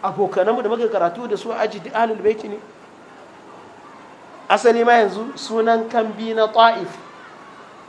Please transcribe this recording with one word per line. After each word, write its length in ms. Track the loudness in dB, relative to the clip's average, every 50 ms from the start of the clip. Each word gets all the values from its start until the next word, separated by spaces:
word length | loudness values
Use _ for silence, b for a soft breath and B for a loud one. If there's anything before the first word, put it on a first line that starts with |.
| -4
Abokananmu 580 | -6 -2 0 -2 0 2 0 2 2 2 0
da 80 | 0 -2
muka 180 | -2 0 0 0
karatu 380 | 0 2 0 0 -2 -4 -6 -6
da 100 | -6 -6
su 120 | -4 -6
a 60 | -4 -2 -4
aji 160 | -4 -4 -8
duk 140 | -14 -6 -2
ahlul 260 | -2 0 0 -2 0
baiti 260 | 0 0 0 0 -4 -12
ne. 80 | -12 -12 -14 -18 -20 -20 -20 -20 -20 -20 -20 -20 -20 -20 -20 -20 -20 -20 -20 -20 -20 -20 -20 -20 -20 -20 -20 -20 -20 -20 -20 -20 -20 -20 -20 -20 -20 -20 -2 0
Asali 340 | 0 4 4 4 4 4 4
ma 100 | 4 6
yanzu 380 | 6 4 2 0 -6 -10 -10 -10
sunan 520 | -12 -10 -6 -2 -2 2 2 2 0 0 -2
kambi 440 | -2 -2 -2 -2 -6 -8 -6 -4 0
na 140 | 0 0 0
Ta'if. 420 | 4 6 6 6 6 2 -6 -10 -12 -16 -20 -20 -20 -20 -20 -20 -20 -20 -20 -20 -20 -20 -20 -20 -20 -20 -20